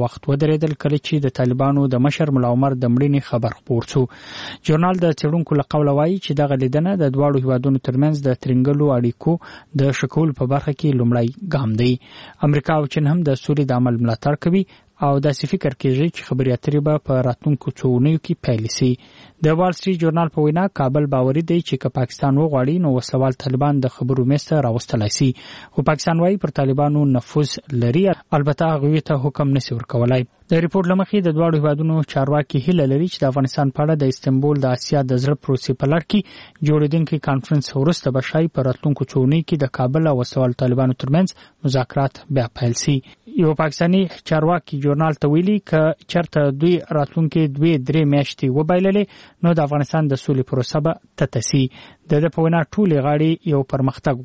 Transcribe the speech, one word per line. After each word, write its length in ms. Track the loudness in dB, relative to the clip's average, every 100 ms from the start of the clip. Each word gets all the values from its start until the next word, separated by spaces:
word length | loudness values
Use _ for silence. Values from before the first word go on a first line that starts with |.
وخت 260 | -2 -4 -2
ودرېدل 420 | 0 0 0 -2 -2
کله 180 | -2 -2 -2
چې 80 | -2 -2
د 100 | 0
طالبانو 440 | 0 0 2 2 2
د 100 | 2 0
مشر 280 | 0 0 2
ملا 160 | 2 2
عمر 220 | 0 0
د 160 | 0
مړینې 260 | 2 2 0 0
خبر 300 | -2 -4 -6
خپور 320 | -4 -4 -2
سو. 120 | -2 -2 -4 -18 -16 -16 -8 0
جورنال 380 | 2 2 2
د 20 | 0
څېړونکو 480 | 0 -2 -2 0 0
له 100 | 0 0
قوله 200 | 2 2
وایي 180 | 0 -2
چې 160 | -2 0
دغه 180 | 0 0
لیدنه 340 | 0 0 0 0
د 100 | 0
دواړو 300 | 2 2 2
هیوادونو 420 | 0 0 2 0 0
ترمنځ 300 | 0 0 0 -2
د 160 | -2
ترینګلو 500 | 0 2 2 2 2 2
اړیکو 340 | 0 -2 -2 -2 -6 -20 -6 0
د 160 | 0 0
ښه 100 | -2 0
کولو 240 | 0 0
په 100 | -2 -2
برخه 160 | -2 -2
کې 180 | 0 2
لومړی 280 | 2 2 0 -4 -6 -4
ګام 240 | -2 0
دی. 140 | 0 0 -6 -20 -20 -4 0
امریکا 340 | 0 0 -2
او 100 | -2
چین 240 | -2 0 0
هم 20 | 0
د 160 | -2
سولې 200 | -2 -2 0
د 60 | 0
عمل 240 | 0 0
ملاتړ 420 | -2 -2 -2 -2 0
کوي 220 | 0 -2 -8 _ -4 0
او 60 | 2 0
داسې 180 | -2 -2
فکر 200 | -2 -2 -2
کېږي 280 | 0 2 0
چې 80 | -4 -6
خبرې 220 | -2 0
اترې 260 | 0 0 0 0
به 160 | -2 0
په 140 | 0 0
راتلونکو 440 | -2 -2 -2 -4 -4
څو 140 | 0
اونیو 260 | 2 2 0
کې 100 | -2 -4 -2
پیل 180 | -2 -2 -2
سي. 100 | 0 -2 -6 -20 -20 -2
د 100 | 0 2
وال 120 | 0 -2
سټریټ 240 | -4 0
جورنال 300 | 0 0 0
په 80 | 0 0
وینا 180 | 0 -2 0
کابل 260 | 0 0 0
باوري 300 | 2 2 0 0
دی 60 | 0
چې 200 | -2 -4
که 40 | -4 -4
پاکستان 420 | -6 -2 0 2
وغواړي 420 | 2 0 0 0
نو 60 | 0 0
وسلوال 420 | 0 0 0 -2
طالبان 360 | -4 0 0 0
د 100 | -2
خبرو 300 | -2 -2 0 2
میز 120 | 0 0
ته 160 | 0 0
راوستلی 420 | -2 -2 -2 -2
سي. 140 | 0 0 0 -10 -20 -10
خو 120 | -4 -2
پاکستان 340 | 0 0 2
وایي 120 | 2 0
پر 100 | -2 0
طالبانو 480 | 0 2 2 2 2
نفوذ 400 | 0 0 -2 -2 -4 -6 -2
لري، 200 | 2 2 2 0 -2 0
البته 300 | 0 0 0
هغوی 280 | 0 2 0 0
ته 140 | -2
حکم 320 | -2 -2 0 0
نسي 180 | -2
ورکولی. 460 | -8 -4 0 2 0 -2 _ -2
د 100 | 0
ریپورت 220 | 0 0 0
له 60 | 0
مخې 180 | 0 0
د 100 | 0 2
دواړو 200 | 2 2
هیوادونو 440 | 2 0 0 0 0
چارواکي 480 | -2 0 0 0 -2 0
هیله 200 | 2 2
لري 160 | 2 0
چې 100 | -2
د 20 | -2
افغانستان 400 | 0 -2 0 -2 0
په 80 |
اړه 100 | 0 2
د 100 | 0
استنبول 480 | 0 0 2 2 2
د 120 | 0 -2
آسیا 260 | 0 0
د 200 | 0 0
زړه 140 | 0 -2
پروسې 280 | -2 -2 -2 -2
په 60 | 0
لړ 100 | 0 0
کې 100 | -2 -2 -10 -20 -4 0
جوړېدونکي 500 | 2 2 0 0 -2 -2
کانفرنس 440 | -2 0 -2 0 0
وروسته 380 | 0 0 -2 -2
به 100 | -2
ښایي 240 | 0 0 0
په 80 | -2
راتلونکو 400 | 0 -2 -2 -2
څو 140 | 0
اونیو 220 | 2 2 0
کې 80 | -2
د 80 | -2 -2
کابل 340 | 0 2 2
او 20 | 0
وسلوال 380 | -2 0 0 0
طالبانو 340 | 0 2 0 0
ترمنځ 240 | 0 0 0 -4 -20 _
مذاکرات 580 | -2 -2 -2 -2 -2 -4 -4 -2
بیا 80 | -2 -2
پیل 140 | -4 -2
سي. 140 | 0 -2 -4 -20 -6 0
یو 120 | 2 2
پاکستاني 440 | -2 0 2 2 0 -6 -4
چارواکي 480 | 0 0 0 -4 -2
جورنال 300 | 0 2 0 0
ته 60 | 0
ویلي 260 | 2 2 -2 0
که 100 | 0 2 -2 -4
چرته 280 | -4 -2 0 0
دوی 240 | 2 2 2 0 -2
راتلونکي 440 | -2 -2 0 0 0
دوې 260 | 0 2 2 0
درې 140 | 0 2
میاشتې 340 | 2 -2 -2 -2 0
وبایللې 480 | 2 2 2 0 -2 -8 -20 _ 0
نو 60 |
د 60 | 2 0
افغانستان 420 | -2 -2 0 0
د 80 | 0
سولې 220 | -2 -2 -2
پروسه 300 | -2 -2 -2 -2
به 60 | -4 _ -6
تته 180 | -4 -4 0
سي. 140 | 0 0 -6 -20 -12 -2
د 120 | 0
ده 60 | 0
په 80 | 0
وینا 160 | 0 0 -2
ټولې 240 | 0 2 2 0
غاړې 460 | 2 0 0 0
یو 80 | 0 0
پرمختګ 440 | 0 -2 -2 -4 -2